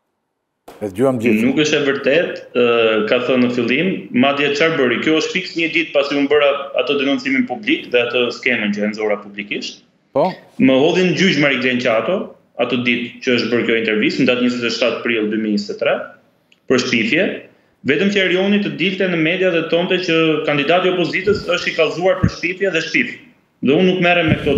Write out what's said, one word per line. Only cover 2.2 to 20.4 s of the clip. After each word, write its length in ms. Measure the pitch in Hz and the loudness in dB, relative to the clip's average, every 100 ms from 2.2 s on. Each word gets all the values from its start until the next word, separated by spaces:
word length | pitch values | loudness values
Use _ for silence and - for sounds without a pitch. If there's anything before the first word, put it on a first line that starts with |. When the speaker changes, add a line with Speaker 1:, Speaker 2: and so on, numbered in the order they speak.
| 180 - - 127 | 0 -6 -6 0
Speaker 2:
ë, 60 | 120 117 113 110 | 2 4 2 2
ka 140 | 107 127 | 2 0
thënë 220 | 123 127 | 2 2
në 60 | 123 | 2
fillim, 360 | 123 117 131 185 175 - 123 | 0 0 0 0 -4 -2 2
"Madje 380 | 139 139 147 | 2 2 0
çfarë 240 | - 160 156 | 2 0 2
bëri?" 180 | 123 113 | 0 0
Kjo 160 | 151 160 | 0 0
është 140 | 156 | 0
fiks 160 | 185 180 | -4 -6
një 120 | 165 165 | -4 -2
ditë 180 | 165 156 | 0 0
pasi 240 | 143 143 143 | 0 0 0
unë 140 | 139 | 0
bëra 180 | 147 143 143 - - | 2 0 0 -4 -4
atë 160 | 127 139 | -2 0
denoncimin 420 | 135 131 135 135 123 | 0 -2 -2 -2 -2
publik 440 | 113 107 170 - | -4 -4 -4 0
dhe 80 | 120 | 0
atë 220 | 117 123 120 | 0 0 -2
skemën 400 | - 127 117 104 | -2 -4 -2 -2
që 80 | 104 | -2
e 80 | 104 | -4
nxora 240 | 104 107 101 | -2 -2 -4
publikisht. 640 | 104 101 104 127 - - _ _ _ | -6 -12 -8 -8 -10 -14 _ _ _
Speaker 1:
Po? 160 | 135 180 180 - - | -2 -2 -2 -10 2
Speaker 2:
Më 220 | 131 131 | 4 6
hodhin 320 | 156 175 180 | 4 4 2
gjyq 280 | 160 185 147 | 2 2 2
Mariglen 400 | 147 127 127 123 | 2 0 0 0
Qato, 320 | 123 113 117 196 - - _ - | 0 0 0 -2 -4 -14 _ -4
atë 240 | 120 123 | -2 0
ditë 400 | 123 117 - - | 0 -2 -4 -6
që 160 | - 120 | -2 0
është 140 | 107 | 0
bërë 140 | 120 110 | 0 0
kjo 80 | 113 | 0
intervistë, 400 | 110 107 143 165 | 0 0 0 0
në 60 | 127 | 0
datë 160 | 123 123 | 2 0
njëzet 180 | 120 | -2
e 80 | 117 | -4
shtatë 300 | - 123 110 | -2 -2 -2
prill 240 | 123 113 104 | -4 -2 -2
dy 140 | 110 | -2
mijë 160 | 107 104 | -2 -2
njëzet 180 | - 98 | -4 -4
e 20 | |
tre, 120 | 123 185 - - _ _ _ _ - | -2 -4 -6 -18 _ _ _ _ -2
për 140 | 127 123 | 0 0
shpifje, 380 | 120 113 151 208 - - _ _ _ | -2 0 0 0 -4 -14 _ _ _
vetëm 280 | - 156 202 | -2 0 2
që 60 | 202 | 2
Erioni 400 | 185 180 202 208 | 0 2 2 2
të 60 | 185 143 | 0 -2
dilte 280 | 180 185 190 | -2 0 -2
në 80 | 170 | 0
media 320 | 156 185 185 | 0 0 0
dhe 140 | 170 - | 0 0
tonte 320 | 165 185 185 | 0 0 -2
që 180 | 180 165 160 151 | 0 2 2 2